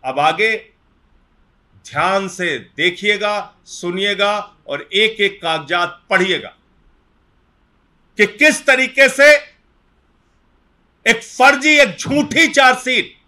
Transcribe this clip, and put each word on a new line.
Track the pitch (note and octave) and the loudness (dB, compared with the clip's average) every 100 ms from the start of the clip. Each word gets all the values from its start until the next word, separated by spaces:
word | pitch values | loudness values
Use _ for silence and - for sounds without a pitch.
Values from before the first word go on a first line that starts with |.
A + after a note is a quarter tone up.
| C3 | -6
अब | C3 | 0
आगे | D3+ E3 A3 G#3+ - _ _ _ _ _ _ _ _ _ _ _ - | 0 0 -2 -4 -10 _ _ _ _ _ _ _ _ _ _ _ -12
ध्यान | C#3 E3+ G3 F#3+ | -4 -2 -2 -4
से | F3+ F3 C3+ G2 - | -6 -6 -6 -10 -2
देखिएगा, | E3+ F3+ G3+ G#3 G#3 G#3 G3+ _ _ | -2 -2 -2 -2 -2 -4 -8 _ _
सुनिएगा | - F3 F3+ G3+ G3 G3+ G#3 G3 _ - | -10 -8 -4 -4 -2 -2 -2 -8 _ -12
और | C#3 - | -12 -4
एक-एक | F#3+ G#3+ A3 G3+ - | 0 0 0 -4 -2
कागजात | E3+ D#3+ D3 F3 F3 - _ | -6 -6 -4 -2 -2 -6 _
पढ़िएगा | F#3+ F#3+ D#3+ A2 _ _ _ _ _ _ _ _ _ _ _ _ _ _ _ _ - | -2 0 -4 -6 _ _ _ _ _ _ _ _ _ _ _ _ _ _ _ _ -2
कि | G#3 | -2
किस | - D4+ D4+ - | 2 2 2 0
तरीके | C4 C4 C4+ C4+ | 0 0 2 2
से | - D4 D4 - _ _ _ _ _ _ _ _ _ _ _ _ _ _ _ A3+ | 6 6 6 2 _ _ _ _ _ _ _ _ _ _ _ _ _ _ _ -2
एक | A3+ | -2
फर्जी, | - - B3+ C#4 D4 D4 | -4 2 2 2 2 4
एक | B3+ E3+ | 2 0
झूठी | E3 C#4+ - - E4 | -4 -2 -2 0 2
चार्जशीट | - C4 B3 B3+ B3 - _ | 4 4 2 -2 -4 -4 _